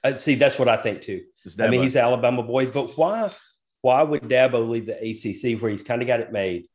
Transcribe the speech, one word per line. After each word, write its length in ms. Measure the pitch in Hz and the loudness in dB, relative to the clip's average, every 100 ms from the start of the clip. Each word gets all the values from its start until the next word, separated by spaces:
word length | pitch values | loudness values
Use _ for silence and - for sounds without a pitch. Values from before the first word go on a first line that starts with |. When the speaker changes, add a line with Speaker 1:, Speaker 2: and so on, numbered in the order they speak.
Speaker 1:
uh, 140 | 135 131 | -2 -2
see, 180 | - | 0
that's 240 | 127 143 - | 4 4 4
what 80 | 120 | 2
I 120 | 110 | 2
think 240 | 113 98 | 0 -6
too. 200 | - 92 - _ | -8 -10 -12 _
Speaker 2:
It's 160 | 92 98 | -18 -2
Speaker 1:
I 80 | 113 | 0
mean, 120 | 123 | 2
Speaker 2:
Dabo. 20 | |
Speaker 1:
he's 100 | 131 | 2
an 60 | 131 | 2
Alabama 400 | 120 123 123 123 | 2 2 0 0
boy, 240 | 113 127 131 | -2 -2 0
but 240 | 139 120 - | -2 -6 0
why, 340 | 165 220 208 - _ _ _ _ | 0 0 -4 -8 _ _ _ _
why 200 | 127 127 | 2 4
would 200 | 151 147 | 4 0
Dabo 460 | 113 127 127 120 113 | 0 2 4 2 -2
leave 180 | 117 110 | -4 -6
the 200 | 107 113 | -8 -6
A 60 | |
C 220 | 110 107 | -6 -6
C 200 | 95 127 | -4 -4
where 160 | 113 110 | -2 -2
he's 140 | 104 | -4
kinda 200 | - 120 | -4 -4
got 140 | 123 117 | 0 0
it 140 | 113 | 0
made? 340 | 107 95 87 - | -4 -4 -4 -10